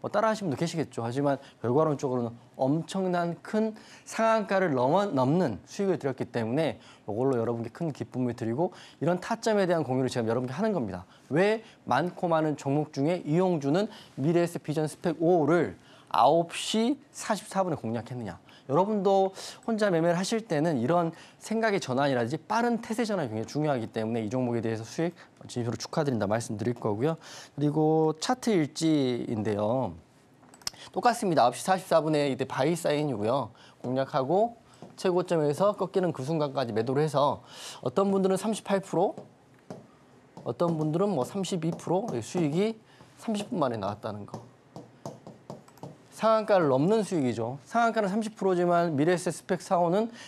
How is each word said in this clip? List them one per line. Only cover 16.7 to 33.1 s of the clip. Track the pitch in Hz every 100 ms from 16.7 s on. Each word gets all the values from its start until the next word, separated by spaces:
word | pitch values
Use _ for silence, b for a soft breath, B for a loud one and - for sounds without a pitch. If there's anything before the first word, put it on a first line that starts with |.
| 220 233 285 -
사십사 | - - 202 - 190
분에 | 180 143
공략했느냐? | 110 117 - 123 104 85 B B -
여러분도 | 147 202 214 190 196 190 190 B B -
혼자 | 214 208
매매를 | 165 170 170
하실 | 190 226 220
때는 | 151 170 135
이런 | 123 175 165 B B B
생각의 | - 226 220 196
전환이라든지 | - 127 143 123 117 156
빠른 | - 220 240 233
태세 | - 220
전환이 | 220 196 127
굉장히 | 110 110
중요하기 | 147 151 131 110
때문에 | 113 110 117
이 | 107
종목에 | 127 123 117
대해서 | 113 110
수익 | 113 - 165 - B - 120
진심으로 | 123 117 117
축하드린다 | - 170 143 117 98
말씀드릴 | 110 117 104 120
거고요. | 120 113 104 147 160 B B B -
그리고 | 147 151 156 160 156 156
차트 | - 254 240
일지인데요. | 190 147 - 160 151 127 120 - 110 104 101 107 131 110 82 - _ _ _ - - - B B
똑같습니다. | 190 240 226 196 151
아홉 | - -
시 |
사십사 | - 185 - 165
분에 | 151 151 143
이때 | 123
바이 | 127 135 143 175
사인이고요. | 156 147 151